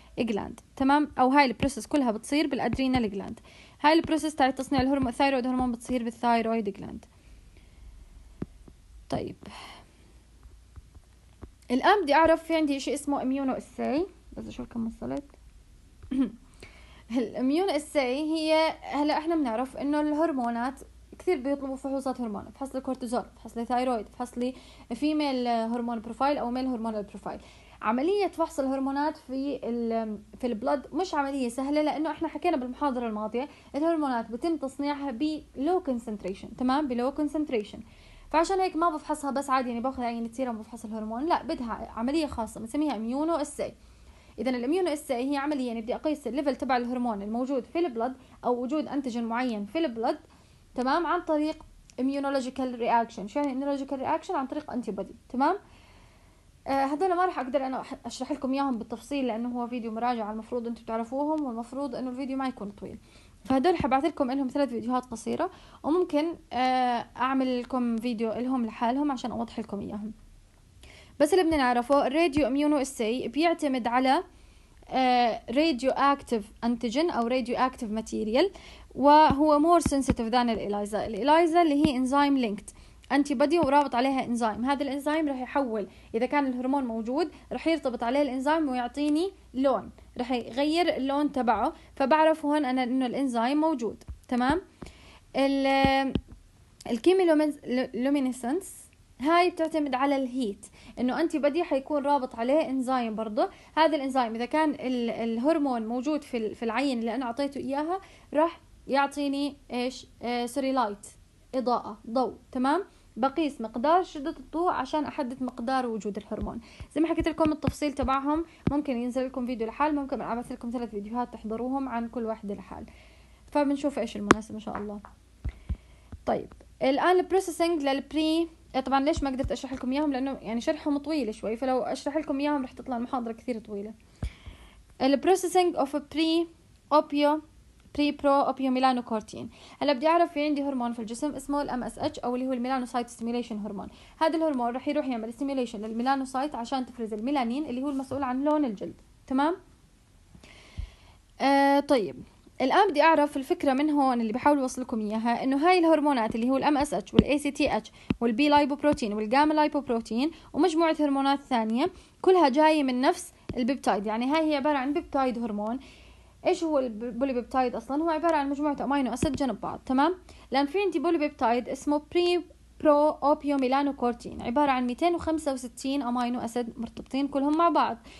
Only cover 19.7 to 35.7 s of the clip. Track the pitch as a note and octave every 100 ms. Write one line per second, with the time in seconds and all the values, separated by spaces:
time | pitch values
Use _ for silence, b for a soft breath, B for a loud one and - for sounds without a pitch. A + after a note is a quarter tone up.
19.7 | - C#4+ D4+ D4+ D4+ E4 C4+ A#3+ A#3 B3
20.7 | C4+ - - - - - E4+ B3 C#4 C4+
21.7 | C4+ C#4 C4+ C4 B3 A#3 G3 - - C4+
22.7 | C4 C4 B3+ A#3+ A#3 - - A3+ A3+ A#3
23.7 | B3 B3+ A#3 G3+ - B3 B3 B3 C4 B
24.7 | B - A#3+ D4+ D4+ D4 B3+ A#3+ A#3 A3+
25.7 | A#3+ A#3 A#3 A3+ A3+ C#4 C#4+ A#3+ B3 C4
26.7 | A#3+ A3+ G#3+ G3+ G3+ - D#3 B B B
27.7 | B G#3+ B3 D#4 G#4 F#4 - D#4+ - C4+
28.7 | C4+ C4+ C#4 D4 D4+ - C4 C#4 - -
29.7 | A#3+ A#3 A3+ A3 G#3 - - B3 A3 C4
30.7 | C#4+ - C#4+ F#4 D#4 C#4 C#4 A#3+ A#3+ C4+
31.7 | D4 D4+ B3+ D#4 D4+ D#4+ D4 F4+ D#4 B3
32.7 | B3 C#4+ B3 A#3+ G#3+ G#3+ A#3 C#4+ B B
33.7 | C#4 E4 E4 C#4+ A#3 A3+ A3+ E4+ D#4+ C4+
34.7 | C4+ C#4+ C#4 C#4 A3+ D4+ D4+ - - C#4+